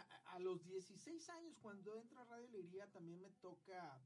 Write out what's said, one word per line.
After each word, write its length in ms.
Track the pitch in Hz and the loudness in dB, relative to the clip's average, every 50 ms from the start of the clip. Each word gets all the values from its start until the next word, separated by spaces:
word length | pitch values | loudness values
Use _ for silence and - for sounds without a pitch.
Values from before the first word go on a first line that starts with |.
| - - - - - | 0 -2 -8 -10 -6
a, 100 | - 185 | -2 2
a 40 | 180 | 6
los 240 | 180 185 180 175 - | 8 8 8 8 4
dieciséis 640 | 180 190 190 185 - 202 - - 302 339 330 - - | 2 2 0 0 0 -6 -6 -2 0 0 0 0 -2
años, 280 | 349 330 339 330 247 - | -2 -2 -2 -4 -6 -4
cuando 380 | - 214 202 196 185 208 214 | -4 -4 -4 -2 -2 -2 -2
entro 240 | 226 233 233 - 254 | -2 -2 -4 -8 -8
a 40 | 247 | -8
Radio 220 | 233 233 233 240 | -6 -6 -6 -4
Alegría, 420 | 247 233 196 175 170 180 190 202 202 | 0 0 0 0 2 0 -2 -4 -2
también 280 | - 190 170 165 170 180 | -4 -2 -2 -2 -2 -2
me 120 | 190 196 | -4 -8
toca 680 | 196 - - 185 165 - - 190 190 180 175 151 135 131 - | -8 -4 -4 -4 -4 -4 -6 -2 0 0 0 0 -2 -4 -8